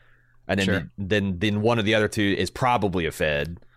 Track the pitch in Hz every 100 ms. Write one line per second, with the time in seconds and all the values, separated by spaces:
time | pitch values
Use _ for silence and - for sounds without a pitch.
0 | _ - _ _ - 98 95 98 78 -
1 | 98 104 98 87 104 104 107 120 104 110
2 | 104 - 101 95 92 - 127 120 101 90
3 | 78 - 78 73 73 87 -